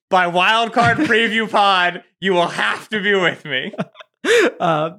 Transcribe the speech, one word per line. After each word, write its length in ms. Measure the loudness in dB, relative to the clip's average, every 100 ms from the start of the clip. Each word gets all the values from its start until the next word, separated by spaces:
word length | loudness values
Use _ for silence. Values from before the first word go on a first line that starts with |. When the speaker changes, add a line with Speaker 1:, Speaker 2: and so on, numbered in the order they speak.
| _
Speaker 1:
By 180 | 0 2
Wild 440 | 2 2 2 0
Card 240 | 0 2 2
Speaker 2:
<laughs> 20 |
Speaker 1:
Preview 520 | 0 2 0 -2 -2
Pod, 520 | 2 2 2 0 -4 -14 _
you 140 | -2
will 160 | 0 0
have 400 | -2 -4 -4 -6
to 120 | -4
be 120 | 0 0
with 300 | 0 -4 -6
me. 280 | -6 -6 -8
Speaker 2:
<laughs> 40 | -10 -12 -20 _ 0 2 2 0
Uh, 300 | -2 -2 -4